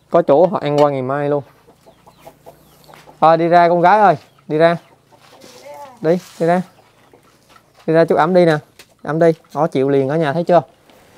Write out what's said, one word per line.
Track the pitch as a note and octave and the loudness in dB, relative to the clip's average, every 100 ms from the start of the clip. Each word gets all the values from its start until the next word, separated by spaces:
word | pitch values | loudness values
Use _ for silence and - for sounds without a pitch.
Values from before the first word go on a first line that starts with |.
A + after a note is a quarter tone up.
| _ | _
Có | E3+ | -2
chỗ | E3+ C#3+ F3+ | 2 2 2
họ | F3+ | -2
ăn | D3 D3 | -4 0
qua | D3 | 0
ngày | C#3 | 0
mai | B2+ C#3 C#3+ | -6 -6 -4
luôn. | D3 - _ _ _ _ _ _ _ - _ - - _ _ _ - - - | -6 -8 _ _ _ _ _ _ _ -20 _ -20 -20 _ _ _ -20 -20 -2
Thôi | D#3 E3 | 0 2
đi | E3+ | 2
ra | F3 F3 | 2 2
con | F3 | 2
gái | E3+ G#3 | 2 2
ơi, | G3+ D#3 _ _ - | 2 0 _ _ -8
đi | D3+ | 0
ra. | E3 E3+ _ _ _ _ _ - - - - - - - | 0 0 _ _ _ _ _ -20 -20 -20 -20 -20 -20 -8
Đi, | D#3+ F3+ - - | -2 -2 -4 -6
đi | E3 | -2
ra. | F3 F#3 _ _ _ _ _ _ _ _ _ _ _ - | -2 -4 _ _ _ _ _ _ _ _ _ _ _ -4
Đi | |
ra | D#3+ E3 | 0 0
chú | - | 0
ẩm | D#3 | 0
đi | F3+ F3 | 2 2
nè. | D3+ - _ - _ | 0 -6 _ -20 _
Ẩm | - D#3 | -8 0
đi, | E3+ D#3+ _ | 0 0 _
họ | C#3+ E3 | -6 -4
chịu | C#3+ C3+ | -2 -2
liền | C#3 C3 | -2 -2
ở | D#3 | -4
nhà | D#3 | -4
thấy | C#3+ | -4
chưa? | E3+ F3 - _ _ _ _ | 0 0 0 _ _ _ _